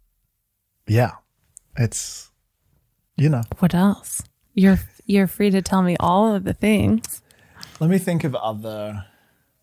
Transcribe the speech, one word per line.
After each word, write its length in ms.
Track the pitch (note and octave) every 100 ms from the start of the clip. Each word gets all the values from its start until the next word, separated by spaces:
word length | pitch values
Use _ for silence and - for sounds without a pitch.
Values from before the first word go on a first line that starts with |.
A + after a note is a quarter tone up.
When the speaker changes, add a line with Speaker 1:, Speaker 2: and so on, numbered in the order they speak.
| _ _ _ _ _ _ _ _ -
Speaker 1:
Yeah, 260 | G#2+ A#2+ - _ _ _ - _ -
it's, 540 | A2+ - - - - _ _ _ _ _ _ _ _ -
you 120 | D3
know. 140 | C3 A2 -
Speaker 2:
What 140 | F3
else? 460 | F3 G3+ G3+ - - - _ _
You're, 260 | - F#3+ F#3 - - -
you're 220 | G3 F#3+
free 220 | - G#3
to 120 | F#3+
tell 200 | F3+ F#3+
me 140 | F3+ E3+
all 340 | E3+ F#3 A3
of 80 | G3+
the 80 | F#3+
things. 680 | F3+ G#3 G#3 G3+ A3 - - - _ _ - - -
Speaker 1:
Let 100 | D#3+
me 100 | F#3+
think 260 | F#3 E3+
of 100 | D3
other. 720 | B2 A2 G#2+ A2 G#2+ G#2 G#2 G2 _ _ _ _ _